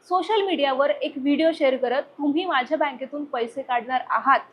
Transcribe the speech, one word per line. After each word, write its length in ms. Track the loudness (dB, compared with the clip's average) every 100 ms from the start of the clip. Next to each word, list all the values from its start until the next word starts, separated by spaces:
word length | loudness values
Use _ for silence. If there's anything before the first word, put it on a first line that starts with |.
सोशल 400 | 0 -2 2 0
मीडियावर 480 | 2 0 0 2 0
एक 220 | 0 -4 -2
व्हिडिओ 340 | 0 4 2
शेअर 220 | 4 2 2
करत, 260 | 0 -2
"तुम्ही 420 | -4 -4 0 0
माझ्या 340 | 0 -2 0 -2
बँकेतून 460 | -2 -4 -10 -10
पैसे 380 | -6 -4 -4 -6
काढणार 380 | -4 -4 0 -4 0
आहात 300 | 0 4 2 2